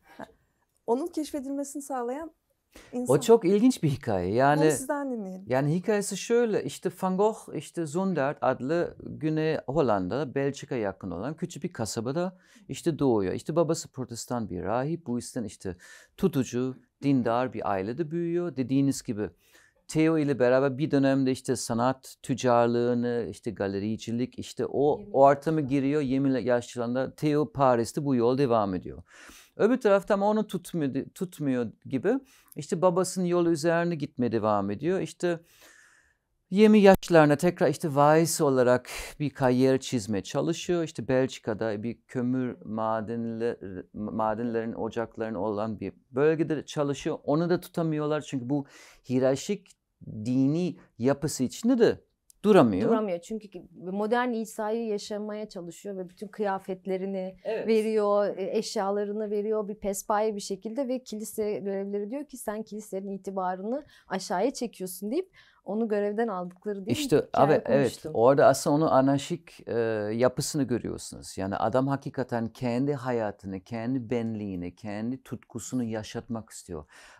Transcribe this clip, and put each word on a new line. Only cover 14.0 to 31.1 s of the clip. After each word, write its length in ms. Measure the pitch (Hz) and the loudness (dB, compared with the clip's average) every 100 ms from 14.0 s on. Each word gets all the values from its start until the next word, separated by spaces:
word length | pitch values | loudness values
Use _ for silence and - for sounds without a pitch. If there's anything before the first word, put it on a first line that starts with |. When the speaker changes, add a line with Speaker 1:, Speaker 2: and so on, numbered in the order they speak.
| 123 117 - 123 101 | -10 -10 -6 -6 -4
Speaker 2:
bir 140 | 90 | -6
rahip, 440 | 87 117 139 165 139 | -2 -2 -2 -4 -4
bu 80 | 120 | -6
yüzden 280 | 113 131 | -6 -8
işte 320 | 104 - 95 87 - - - - | -8 -8 -10 -10 -14 -20 -20 -2
tutucu, 600 | 190 139 120 120 131 127 _ _ | 0 0 -2 -2 -4 -6 _ _
dindar 520 | 139 135 117 117 127 | 2 2 2 0 0
bir 180 | 107 85 | -4 -4
ailede 400 | 98 95 135 156 | -2 -2 -4 -6
büyüyor. 440 | 170 170 170 175 135 | -4 -2 -2 -4 -4
Dediğiniz 480 | 123 135 139 135 | -2 2 2 0
gibi 260 | - 104 101 - _ _ _ _ - | -4 -6 -6 -8 _ _ _ _ -6
Theo 300 | 156 160 160 | 0 2 2
ile 220 | 143 123 | 0 2
beraber 380 | 123 131 143 131 | 4 4 2 0
bir 140 | 151 | 0
dönemde 400 | 143 135 135 131 | 2 4 4 2
işte 240 | 127 - 127 | 0 -2 -4
sanat 600 | - 117 123 131 - - | -2 0 0 -2 -8 -14
tüccarlığını, 1080 | - 123 127 120 120 120 120 120 120 120 92 | -6 0 4 6 6 4 2 0 0 -2 -4
işte 220 | 107 - | -8 -10
galericilik, 880 | 95 98 98 107 110 - 117 123 - | -4 -4 -2 -4 -6 -4 -4 -4 -6
işte 260 | 98 - 120 | -12 -6 -4
o 340 | 113 147 117 | 0 2 0
Speaker 3:
Yirmi 140 | 101 | 0
Speaker 2:
ortamı 480 | 131 139 143 165 160 | 6 6 6 2 -2
Speaker 3:
yaşında. 140 | 135 143 | 0 0
Speaker 2:
giriyor. 260 | 135 147 | 0 0
Yirmi 420 | 135 135 139 131 | 0 0 0 0
yaşlarında 720 | 110 120 120 120 117 127 131 - | 0 0 -2 -6 -4 -2 -4 -4
Theo 360 | 151 147 156 | -2 0 -2
Paris'te 540 | 131 135 120 117 - 143 | 2 4 4 2 -2 0
bu 100 | 127 | 2
yol 220 | 117 131 | 4 2
devam 380 | 139 117 101 92 | 2 2 2 -2
ediyor. 280 | - - - - - - - - | -6 -12 -18 -20 -20 -20 -18 0
Öbür 260 | 208 254 | 2 4
tarafta 320 | 214 196 185 | 4 4 4
ama 160 | 202 202 | 2 2
onu 180 | 214 214 | 2 0
tutmuyor, 580 | 180 - 175 143 127 - | -6 -6 -2 -2 -2 -6